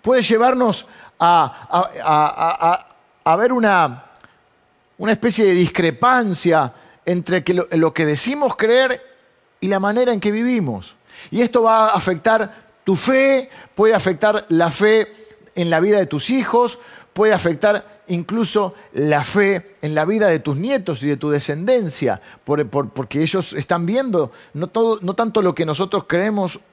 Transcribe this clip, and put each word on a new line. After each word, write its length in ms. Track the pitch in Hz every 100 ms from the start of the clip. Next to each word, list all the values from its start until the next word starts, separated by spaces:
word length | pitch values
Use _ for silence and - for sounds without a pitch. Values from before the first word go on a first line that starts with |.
Puede 200 | - 254
llevarnos 640 | 220 220 247 254 240 - - - - _
a, 500 | 170 175 139 - -
a, 100 | 170 185 -
a, 220 | - 151 151
a, 460 | - 165 - 165
a, 140 | 180 - _ _ _
a 120 | 160 170
ver 160 | 240
una, 520 | 247 220 185 151 123 - _ - _ _ _ _ _ _ -
una 160 | 202
especie 320 | 208 233 208
de 80 | 202
discrepancia 1200 | 180 175 - 170 127 247 254 220 170 175 160 127 - - _
entre 400 | - 180 - 180
que 80 | 131
lo, 140 | 175 170
lo 220 | 165 160
que 120 | 156
decimos 520 | 156 147 233 285 269 -
creer 440 | 220 247 262 254 - _ _ _ _ _
y 60 | 190
la 120 | 196
manera 320 | 196 220 247
en 80 | 214
que 120 | 208
vivimos. 640 | 214 240 240 151 101 - _ _ - -
Y 100 | 208
esto 220 | 233 240
va 240 | 226 226 220
a 60 |
afectar 720 | 196 185 170 226 220 202 - _ _
tu 120 | -
fe, 540 | 190 - 269 269 269 262 - -
puede 220 | - 220
afectar 500 | 214 190 165 214 208 -
la 200 | 165 165
fe 440 | 143 214 220 208 - - - -
en 140 | - 170
la 100 | 160
vida 180 | 190 208
de 100 | 170
tus 220 | 151 -
hijos, 480 | 262 214 233 240 - - - -
puede 200 | - 214
afectar 640 | 190 170 156 208 208 - - -
incluso 680 | 170 165 220 214 208 190 - -
la 300 | - 147 147
fe 540 | 139 202 196 185 - _
en 140 | 151
la 100 | 151
vida 220 | 160 220 208
de 120 | 160
tus 180 | 151 139
nietos 440 | 220 277 185 131
y 60 | 139
de 100 | 143
tu 120 | 151
descendencia, 920 | 147 - 147 196 254 180 - 127 98 - -
por, 240 | - 147 131
por, 220 | 143 110
porque 320 | - 123 143
ellos 320 | 160 190 -
están 320 | 151 - 170
viendo 460 | 170 240 262 180 131 - -
no 140 | 147 175
todo, 320 | 226 226 214
no 140 | 180
tanto 260 | 196 226 220
lo 140 | 185
que 100 | 151
nosotros 380 | 160 143 147 196 -
creemos 520 | 175 208 208 180 - _